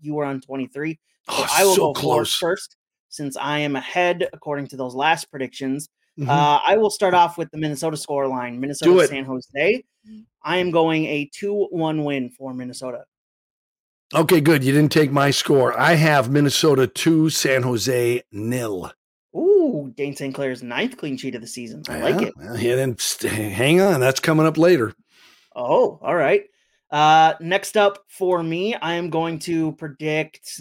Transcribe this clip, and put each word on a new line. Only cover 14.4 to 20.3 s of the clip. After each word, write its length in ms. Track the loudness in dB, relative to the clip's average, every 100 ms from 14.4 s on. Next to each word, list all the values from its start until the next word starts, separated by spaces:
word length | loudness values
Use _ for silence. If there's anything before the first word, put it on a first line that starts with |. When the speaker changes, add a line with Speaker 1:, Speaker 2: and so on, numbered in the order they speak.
Speaker 2:
good. 240 | 4 4
You 80 | 4
didn't 200 | 4 4
take 200 | 4 2
my 180 | 2 2
score. 480 | 0 2 4 4 2
I 160 | 4
have 360 | 4 4 4 2
Minnesota 560 | 2 2 2 4 4 2
two, 420 | 0 2 4 2
San 340 | 0 0 0
Jose 600 | 0 -2 0 0 0 -2 -6
nil. 580 | -10 -6 -4 -4 -6 -10 -16 _ _ _ -2
Speaker 1:
Ooh, 560 | 4 4 2 -2 -8
Dane 220 | -8 -8 -8
Saint 180 | -8